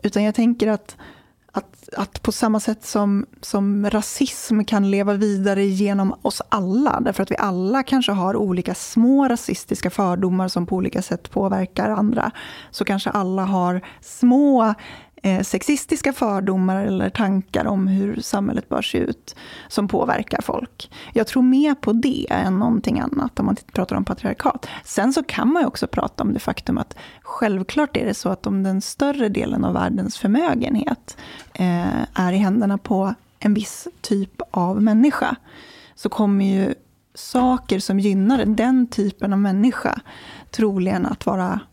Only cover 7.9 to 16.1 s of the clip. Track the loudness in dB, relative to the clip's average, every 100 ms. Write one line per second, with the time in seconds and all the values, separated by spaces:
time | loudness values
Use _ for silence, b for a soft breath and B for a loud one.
7.9 | 2 2 0 0 0 0 0 -2 -6 -2
8.9 | 2 4 6 4 0 -4 -6 -6 -4 -4
9.9 | 0 0 2 0 0 0 -2 -2 -2 -2
10.9 | -2 -4 -6 -4 -2 0 -2 -2 -2 -2
11.9 | 0 0 0 -2 B B B B -6 -2
12.9 | -2 -2 -2 -2 -2 0 0 0 -2 B
13.9 | B -20 2 4 6 6 6 4 0 B
14.9 | B B -4 0 0 0 -2 0 -2 0
15.9 | 0 0